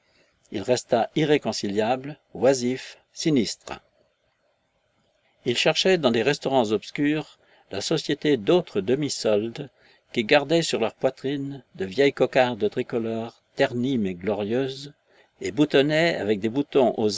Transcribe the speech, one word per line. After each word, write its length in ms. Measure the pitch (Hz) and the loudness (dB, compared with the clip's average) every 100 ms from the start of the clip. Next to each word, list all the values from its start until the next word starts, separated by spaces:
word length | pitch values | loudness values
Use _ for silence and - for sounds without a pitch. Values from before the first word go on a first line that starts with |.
| _ _ _ _ _ | _ _ _ _ _
Il 120 | 104 | -10
resta 460 | 95 123 - 117 110 - | 0 0 2 0 0 0
irréconciliable, 1040 | 151 147 117 104 104 101 107 131 135 151 _ | 2 2 0 -4 -4 -2 0 -2 -6 -16 _
oisif, 640 | - 117 135 120 131 - - _ | 0 2 2 0 -4 -10 -20 _
sinistre. 680 | - 170 143 98 - - - _ _ _ _ _ _ _ _ _ _ _ _ _ _ _ _ - | -6 0 2 0 -4 -12 -16 _ _ _ _ _ _ _ _ _ _ _ _ _ _ _ _ -4
Il 100 | 120 | 0
cherchait 420 | 170 156 185 185 | 2 2 2 4
dans 140 | 139 | 4
des 120 | 117 | 2
restaurants 500 | 110 147 - 135 107 | 0 0 0 2 2
obscurs 640 | 107 - - 147 151 143 _ _ _ _ | 0 -2 -4 -2 -2 -6 _ _ _ _
la 80 | 98 | -8
société 560 | - 156 - 147 156 135 | -2 -4 -2 -2 0 0
d'autres 460 | 101 175 165 107 | 4 2 2 -4
demi-soldes 880 | 95 139 143 - 117 104 113 117 143 _ _ _ _ | -2 -2 -2 -2 0 0 0 -8 -14 _ _ _ _
qui 140 | - 110 | -4 2
gardaient 360 | 147 139 165 | 2 2 -2
sur 200 | 160 107 | 0 -2
leur 120 | 110 | -2
poitrine 680 | - 135 - 131 143 139 139 _ - | -2 -4 -4 -8 -6 -8 -10 _ -12
de 100 | - | -8
vieilles 260 | 95 143 | 2 2
cocardes 580 | - 127 139 123 117 104 | 2 0 2 2 0 -2
tricolores 760 | - 123 123 113 113 113 - _ - | -2 -4 -4 -4 -6 -8 -14 _ -2
ternies 420 | 139 120 123 131 | 0 0 -2 0
mais 160 | 98 | -2
glorieuses, 800 | 87 95 101 101 120 135 135 143 - _ _ _ _ | -4 -4 -4 -2 -2 -4 -8 -16 -20 _ _ _ _
et 80 | 95 | -8
boutonnaient 640 | 101 151 143 143 156 170 165 | 0 2 4 4 2 0 0
avec 220 | 101 107 | -2 0
des 100 | 110 | 0
boutons 440 | 123 143 143 120 - | -2 0 2 2 2
aux 120 | 107 | 0